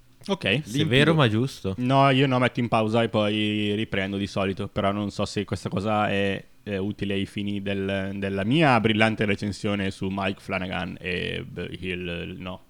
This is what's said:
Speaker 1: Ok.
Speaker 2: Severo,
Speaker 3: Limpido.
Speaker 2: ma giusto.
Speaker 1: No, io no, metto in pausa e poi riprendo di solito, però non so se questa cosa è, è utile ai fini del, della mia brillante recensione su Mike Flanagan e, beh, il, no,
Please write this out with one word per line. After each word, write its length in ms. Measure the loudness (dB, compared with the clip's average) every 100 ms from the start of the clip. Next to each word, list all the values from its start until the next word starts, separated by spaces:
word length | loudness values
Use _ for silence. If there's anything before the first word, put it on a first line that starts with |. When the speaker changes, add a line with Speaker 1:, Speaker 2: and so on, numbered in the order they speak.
| -20 -12 -6
Speaker 1:
Ok. 340 | -2 0 0 0
Speaker 2:
Severo, 460 | -2 2 4 6
Speaker 3:
Limpido. 20 |
Speaker 2:
ma 160 | 6 4
giusto. 460 | 2 -2 -4 -6 -2
Speaker 1:
No, 320 | 2 4 6
io 160 | 6 4
no, 140 | 4
metto 200 | 2 0
in 80 | 0
pausa 360 | 2 4 2
e 60 | 2
poi 640 | 2 2 2 0 0 0 0
riprendo 420 | -2 -2 -2 -2
di 100 | -2
solito, 400 | 0 -2 -2 -4
però 240 | -2 0
non 200 | 0 -2
so 140 | -2 -4
se 200 | -2 -4
questa 240 | -4 -4
cosa 400 | -2 0 2 2
è, 340 | 2 0 -2 -8 -14
è 140 | -6 -4
utile 360 | -4 -4 -4
ai 140 | -2 -2
fini 340 | -4 -6 -4
del, 500 | -4 -4 -2 -2 -4 -4
della 280 | -4 -2
mia 360 | 0 4 4 4
brillante 460 | 4 4 2 2 0
recensione 680 | 0 -2 -4 -2 -2 -2
su 160 | -4 -4
Mike 300 | -2 -2 -4
Flanagan 560 | -4 -4 -4 -4 -6 -6
e, 460 | -4 -4 -2 -6 -8
beh, 300 | -8 -10 -8
il, 560 | -6 -6 -6 -6 -8 -10
no, 260 | -10 -12